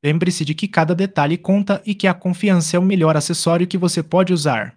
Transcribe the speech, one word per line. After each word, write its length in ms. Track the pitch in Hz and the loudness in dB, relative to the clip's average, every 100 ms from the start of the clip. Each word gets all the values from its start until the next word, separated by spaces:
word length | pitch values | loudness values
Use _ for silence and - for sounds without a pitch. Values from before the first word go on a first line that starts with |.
Lembre-se 400 | 143 160 180 180 | 0 0 0 -2
de 100 | 147 | -4
que 140 | 156 202 | -4 -2
cada 280 | 190 160 175 | 0 0 0
detalhe 420 | 196 196 147 175 | 0 0 0 -2
conta 440 | - 196 202 196 - | 0 0 0 -4 -4
e 80 | |
que 140 | 202 190 | -2 0
a 60 | |
confiança 640 | 180 185 175 208 180 160 175 | 0 -4 -2 2 2 2 0
é 40 | |
o 40 | |
melhor 320 | 185 190 160 156 | 2 2 2 2
acessório 520 | 147 170 - 170 175 | -2 -2 0 0 0
que 100 | 190 | 0
você 240 | 175 170 | -2 -2
pode 320 | 160 180 185 | -2 0 2
usar. 420 | 180 147 120 104 | 0 0 -2 -6